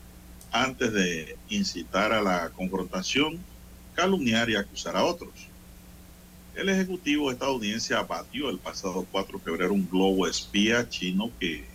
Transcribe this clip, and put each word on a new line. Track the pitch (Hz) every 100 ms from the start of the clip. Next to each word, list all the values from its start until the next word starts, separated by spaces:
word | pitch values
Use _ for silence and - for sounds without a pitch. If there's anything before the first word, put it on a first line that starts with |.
| - - - - -
antes | 113 131 131 123
de | 104 92 82 78 - -
incitar | 104 98 92 80 - 107
a | 113
la | 104 90 82
confrontación, | - 92 92 90 - 95 135 156 165 180 - - - -
calumniar | - 180 190 127 113 117
y | 107
acusar | 98 - - 90
a |
otros. | 139 175 - - - - - - - - - - - - - -
El | 185
ejecutivo | 190 185 180 - 147 143
estadounidense | 123 135 131 104 113 -
abatió | 113 95 82 87 113 143
el | 92
pasado | 85 - 95 90 90
cuatro | 98 95 98
de |
febrero | 90 82 90 101
un | 90
globo | 92 95 95 87
espía | - - 101 107 117 120
chino | - 92 92 113 -
que | 85 78 -